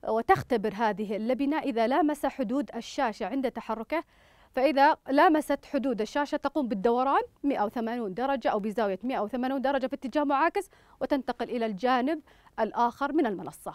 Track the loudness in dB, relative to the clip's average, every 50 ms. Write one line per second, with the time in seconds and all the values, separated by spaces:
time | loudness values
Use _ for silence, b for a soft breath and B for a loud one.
0 | -4 -2 -2 -2 4 4 2 2 4 0 -2 0 0 -2 -2 0 0 -2 0 -2
1 | -4 -6 -4 -4 -2 -2 -2 0 0 -2 -2 -2 -2 -2 0 0 0 2 2 4
2 | 2 2 2 0 -2 -4 -2 -2 -4 -2 -2 -2 -4 -4 -8 -10 -10 -10 -4 -2
3 | -2 -2 -2 -4 -6 -4 -4 -2 -2 -2 -4 -6 -6 -6 -6 -6 -4 _ -4 -4
4 | -4 b b b b b b b b b b 2 2 4 6 6 6 6 6 2
5 | _ 0 4 6 6 8 6 4 2 0 -2 -4 -4 -4 -4 -2 -2 -2 -2 -2
6 | -4 -4 -2 -2 -2 -2 -2 -2 -2 -2 -2 0 -2 0 -2 2 2 4 4 4
7 | 2 2 2 2 0 0 _ _ -2 -2 0 2 0 -2 -2 -4 -4 -4 -4 -4
8 | -4 -6 -4 -4 -2 0 -2 0 0 0 0 0 -2 -2 -2 0 0 0 0 -2
9 | -4 -4 -2 -2 -2 -2 -2 -4 -2 -2 -2 0 0 0 0 0 -2 -2 -6 -6
10 | -8 -4 -2 0 0 2 2 2 2 2 0 -2 -6 -6 b b b b b b
11 | -2 0 0 -2 0 -4 -6 _ -6 -6 -4 -2 -2 -2 -4 -2 0 2 2 2
12 | 2 0 -2 -4 -6 b b b b b b -4 -4 -2 2 0 0 0 0 -2
13 | -4 0 2 2 2 2 0 -4 -8 -12 -14 -14 -14 -14 -14